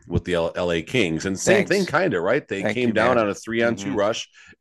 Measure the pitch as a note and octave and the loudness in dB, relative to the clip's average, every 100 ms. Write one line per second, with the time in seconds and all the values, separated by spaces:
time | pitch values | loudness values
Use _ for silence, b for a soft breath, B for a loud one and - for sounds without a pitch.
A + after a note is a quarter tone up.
0 | - E2+ - E2+ E2 - F2 E2+ D#2+ B2+ | -4 -2 0 0 0 -2 -2 -2 0 0
1 | F2+ E2 F#2+ F#2+ - G3+ F#3 G3 F3 D3 | 0 0 -2 -2 2 2 2 0 0 0
2 | F#3 F#2 F2+ C3+ - G2 A2 G#2+ A#2+ A2 | 0 0 0 -2 -2 -4 -2 0 0 2
3 | A#2+ A#2+ G#2+ F#2+ - A2+ A#2 A2+ G2 A2 | 2 2 0 -2 -4 0 0 0 -4 0
4 | G2+ A#2 - B B - | 0 -2 -8 B B -6